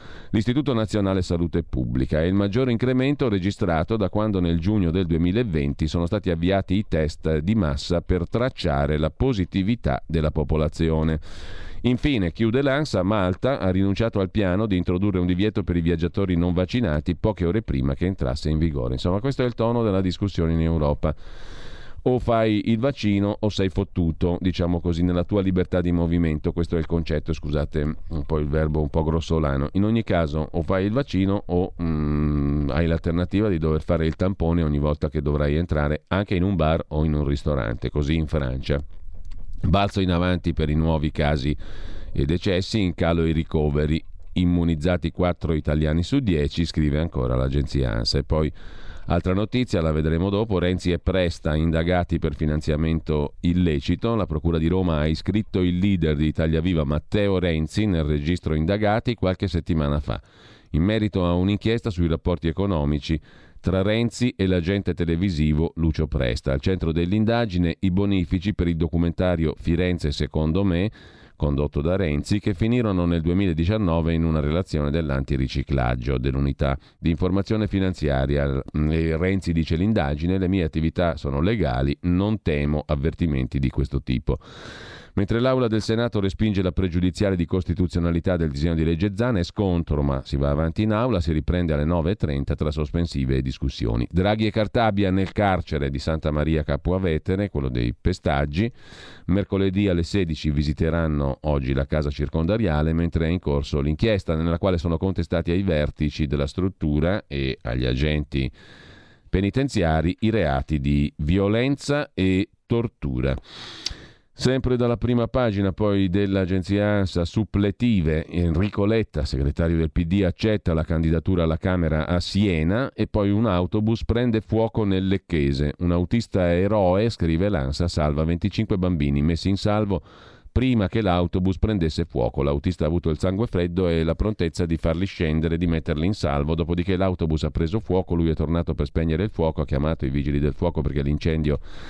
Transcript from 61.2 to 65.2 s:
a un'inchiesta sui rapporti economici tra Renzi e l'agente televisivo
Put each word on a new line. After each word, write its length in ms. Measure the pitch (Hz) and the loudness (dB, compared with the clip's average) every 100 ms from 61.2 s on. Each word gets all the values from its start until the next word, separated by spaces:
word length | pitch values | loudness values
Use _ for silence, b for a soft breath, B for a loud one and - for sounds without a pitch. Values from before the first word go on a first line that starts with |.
| 87 | 2
a 80 | |
un'inchiesta 560 | 87 95 101 110 117 113 | 2 2 0 0 0 -2
sui 180 | 87 85 | 0 0
rapporti 400 | 80 90 85 82 | 0 0 -2 -2
economici 720 | 78 101 82 71 76 73 78 B B B B | -2 -2 0 0 -2 -2 -4 B B B B
tra 220 | 92 92 | 0 2
Renzi 480 | 98 110 117 - 123 | 2 0 -2 0 -2
e 180 | - 95 | 0 2
l'agente 460 | 90 82 98 90 | 2 2 0 -2
televisivo 800 | 80 82 82 | -2 0 0